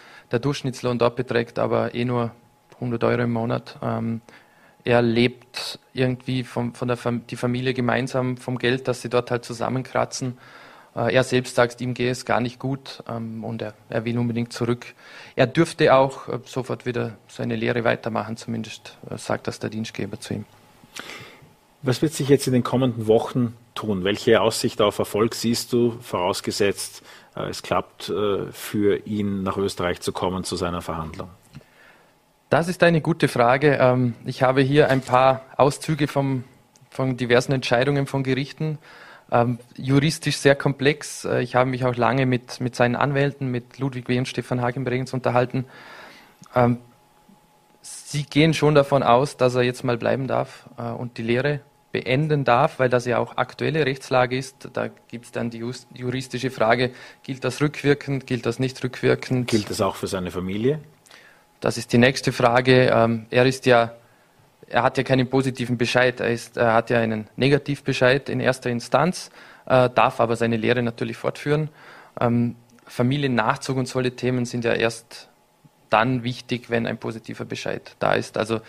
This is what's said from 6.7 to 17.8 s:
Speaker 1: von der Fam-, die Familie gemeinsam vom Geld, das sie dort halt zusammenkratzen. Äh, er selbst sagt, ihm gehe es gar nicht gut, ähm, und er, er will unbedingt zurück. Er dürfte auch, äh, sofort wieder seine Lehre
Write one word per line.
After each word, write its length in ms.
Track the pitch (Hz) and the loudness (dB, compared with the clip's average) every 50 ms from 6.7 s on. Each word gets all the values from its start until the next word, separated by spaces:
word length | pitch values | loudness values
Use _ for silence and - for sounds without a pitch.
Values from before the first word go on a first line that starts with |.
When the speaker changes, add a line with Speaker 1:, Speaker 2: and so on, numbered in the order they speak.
| - | -6
Speaker 1:
von 120 | - 127 | -6 -4
der 100 | 123 123 | -4 -4
Fam-, 300 | 120 - 123 117 120 - | -2 -2 -4 -4 -4 -6
die 80 | - - | -8 -10
Familie 400 | 117 - 123 123 123 127 131 123 | -4 -2 -2 -2 -2 -2 -2 -2
gemeinsam 640 | 127 120 120 113 117 127 131 - 131 127 127 127 | 0 0 0 2 0 0 -2 -2 -2 -2 -2 -4
vom 200 | 123 - - 127 | -6 -6 -6 -6
Geld, 300 | 123 - 120 127 135 131 | -2 0 0 0 0 0
das 160 | - 123 - - | -4 -4 -4 -4
sie 60 | 120 | -2
dort 240 | 123 123 120 - 123 | 0 0 0 0 -4
halt 120 | 117 117 | -4 -4
zusammenkratzen. 920 | - 120 113 117 113 120 131 123 - - 120 120 - - - 131 127 123 - - - - - - - - - - - - | -6 -8 -6 -4 -4 -4 -4 -6 -4 -2 -2 -2 -2 -2 -6 -6 -6 -8 -8 -14 -20 -20 -20 -20 -20 -20 -20 -20 -14 -6
Äh, 200 | 117 120 117 - | -4 -2 2 2
er 100 | 127 127 | 2 2
selbst 300 | - 127 127 127 - - | 2 0 -2 -2 0 0
sagt, 240 | - 120 120 - - | 2 2 2 0 -6
ihm 140 | 131 123 123 | -8 -6 -4
gehe 160 | - 120 123 | -2 -2 -2
es 140 | 127 123 - | -4 -4 -4
gar 160 | - 110 104 | -2 -2 0
nicht 180 | 120 120 120 - | -2 -4 -6 -8
gut, 440 | - 131 139 135 - - - - - - | -6 -6 -6 -6 -8 -14 -18 -16 -12 -10
ähm, 360 | 117 117 113 113 113 113 107 | -8 -8 -8 -8 -10 -10 -10
und 180 | 113 117 110 110 | -8 -8 -8 -8
er, 120 | 107 - - - - | -10 -12 -14 -14 -6
er 160 | - 117 110 | -6 -4 -2
will 140 | 120 117 120 | -2 -2 0
unbedingt 340 | 120 120 113 117 117 117 - | 0 0 0 -2 -4 -4 -4
zurück. 340 | - 120 117 120 120 - - - _ - - - - - - - | -4 -2 -2 -2 -4 -4 -16 -20 _ -20 -20 -20 -20 -20 -8 0
Er 100 | - 131 | 0 0
dürfte 480 | 123 - 156 165 160 - - 156 143 131 | 2 2 2 0 0 2 2 4 6 6
auch, 340 | 135 135 135 135 - - - | 6 6 4 0 -6 -10 -8
äh, 120 | - 123 120 | -8 -8 -8
sofort 400 | - - 131 120 - - 120 - | -8 -8 -8 -6 -6 -8 -8 -6
wieder 280 | 123 113 120 117 117 107 - _ - | -6 -4 -4 -4 -6 -8 -12 _ -20
seine 260 | - - 123 120 120 | -12 -8 -6 -4 -4
Lehre 300 | 110 113 120 123 120 | -2 -2 -2 -2 0